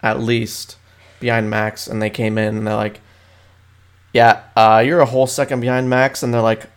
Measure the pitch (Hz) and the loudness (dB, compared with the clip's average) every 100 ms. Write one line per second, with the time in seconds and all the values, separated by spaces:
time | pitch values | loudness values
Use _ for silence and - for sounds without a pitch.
0 | 113 107 113 117 110 - - - _ _ | -2 -2 -2 -2 -2 -10 -16 -20 _ _
1 | _ _ 123 117 107 107 107 107 - 110 | _ _ -2 -2 -2 -2 -4 -6 -10 -6
2 | 107 107 110 110 107 107 107 107 107 104 | -6 -4 -4 -2 -2 -4 -4 -4 -4 -8
3 | _ _ _ _ _ _ _ _ _ _ | _ _ _ _ _ _ _ _ _ _
4 | _ 120 117 - - - 110 110 123 175 | _ 4 4 4 0 2 4 6 4 2
5 | 135 127 131 - 135 127 120 127 127 127 | 2 2 -2 -2 -4 -2 -2 -2 0 0
6 | 135 - 131 117 113 110 - | 0 -2 -4 0 0 -2 -6